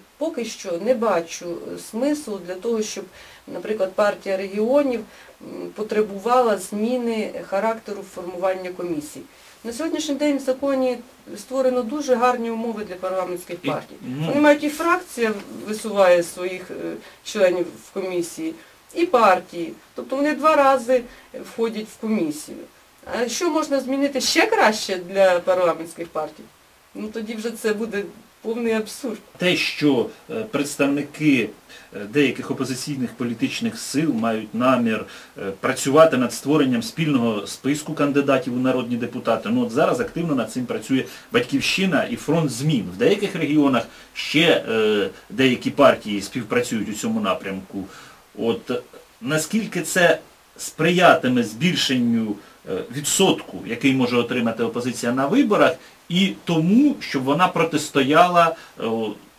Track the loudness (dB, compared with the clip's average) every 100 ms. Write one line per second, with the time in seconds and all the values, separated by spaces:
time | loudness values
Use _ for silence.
0 | -18 _ -6 -4 -8 -8 -6 -4 0 2
1 | 2 0 -2 -10 -10 -10 -10 -12 -10 -2
2 | 0 0 -4 -10 -8 -8 -2 -2 -2 -8
3 | -12 -18 -20 -20 -14 -10 -6 -2 -2 2
4 | 0 0 -4 -4 -4 -2 2 2 2 -2
5 | -6 -16 -20 -20 -16 -12 -12 -10 -4 -2
6 | -2 -4 2 4 4 0 -4 -4 -2 0
7 | -2 -4 -4 -8 -6 -2 -2 -4 -8 -12
8 | -12 -12 -10 -4 -2 -2 -6 -8 -6 -6
9 | -8 -16 -18 -20 -20 -14 -12 -6 -4 -4
10 | -4 -2 0 0 -2 -2 0 0 0 -2
11 | -10 -20 -18 -16 -6 0 2 0 -2 -4
12 | 0 2 4 2 -2 -4 -4 -6 -8 -8
13 | -4 -4 -4 -6 -10 -8 -6 -6 -8 -14
14 | -10 -6 0 4 6 6 2 -2 0 0
15 | -2 -2 -2 -2 -8 -14 -8 -8 -4 4
16 | 6 6 4 -6 -8 -8 -10 -10 -10 -10
17 | -14 -18 -10 2 2 2 -4 -8 -12 -8
18 | -4 -4 -4 -6 -8 -8 -16 _ _ -2
19 | 2 6 6 6 2 -8 -10 -10 -16 -14
20 | -6 -2 0 2 4 6 6 4 2 0
21 | 0 -12 -18 -16 -12 -4 -4 -4 -10 -8
22 | -2 0 0 -4 -12 -14 -16 _ _ _
23 | -10 -4 -4 -2 0 0 0 -2 0 0
24 | 0 0 0 2 2 4 4 2 -4 -6
25 | -4 4 4 4 2 2 2 0 -6 -12
26 | -8 -6 -8 -10 -20 _ _ _ _ -12
27 | -10 -8 -8 -8 -8 -4 -2 -2 -4 -6
28 | -8 -12 -20 _ -6 -2 0 0 -2 -8
29 | -8 -8 -12 -2 0 0 -2 0 2 4
30 | 0 -6 -10 -8 -6 -4 -6 -2 0 0
31 | -4 0 2 4 0 -6 -20 -20 -18 -14
32 | -4 2 2 0 -6 -6 -4 -6 -6 -4
33 | -4 -4 -6 -2 -4 -2 -4 -4 -4 -2
34 | -2 0 -2 -2 -4 0 2 4 2 -2
35 | -6 -14 -20 -10 -8 -4 -4 -2 4 8
36 | 8 6 0 -2 0 2 4 2 -2 -2
37 | 0 2 2 -2 -6 -6 -4 -4 -4 -2
38 | 2 2 2 2 0 -2 0 0 -2 -4
39 | -4 -4 -2 0 0 0 0 2 2 2
40 | -2 -4 -2 -2 -2 -4 -6 -6 0 0
41 | -2 -10 -2 -2 0 0 0 0 2 0
42 | 0 -4 0 0 0 0 0 0 -2 0
43 | 2 2 0 -2 0 4 4 2 -2 -12
44 | -16 -12 -2 2 4 4 2 0 2 2
45 | 0 -6 -10 2 2 2 -2 6 6 6
46 | 0 -6 -4 -8 -2 -2 -2 -4 -4 -4
47 | -4 -2 -2 -2 -4 -8 -8 -10 -10 -14
48 | -20 -20 _ -4 -2 -2 -4 -6 -8 -20
49 | -20 _ -2 -2 0 -2 -2 -4 -2 4
50 | 4 4 -2 _ _ -16 -14 0 2 6
51 | 8 6 4 2 0 0 0 2 0 2
52 | 2 2 0 -4 -10 -20 -8 -6 -6 -6
53 | -2 4 4 2 -4 -12 -8 0 2 2
54 | 2 2 2 0 0 0 -2 -2 -4 -2
55 | -2 0 2 2 4 4 4 2 -10 -20
56 | _ 2 2 0 -2 2 4 6 4 2
57 | -4 -2 0 2 2 2 0 0 0 0
58 | 4 6 6 6 4 0 -12 -8 -4 -2
59 | -4 -8 -18